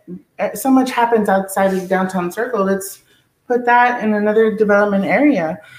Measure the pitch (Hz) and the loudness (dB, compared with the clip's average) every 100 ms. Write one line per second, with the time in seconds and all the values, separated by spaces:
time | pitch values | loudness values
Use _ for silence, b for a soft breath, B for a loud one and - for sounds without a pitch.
0 | - 180 - - 196 - 269 262 240 240 | -18 -20 -16 -8 -6 -4 0 2 2 0
1 | 233 226 202 190 190 196 190 185 180 185 | 2 2 2 0 0 -2 0 -2 -2 -2
2 | 185 185 175 - 254 208 196 190 - - | -2 -4 -4 -6 -4 -2 -2 -4 -6 -16
3 | b b b _ - 240 240 240 247 240 | b b b _ -4 -2 2 4 4 0
4 | 214 208 214 214 220 202 208 202 208 196 | -2 0 0 2 2 2 2 2 2 0
5 | 190 208 294 208 160 175 B | 0 2 2 2 -2 -6 B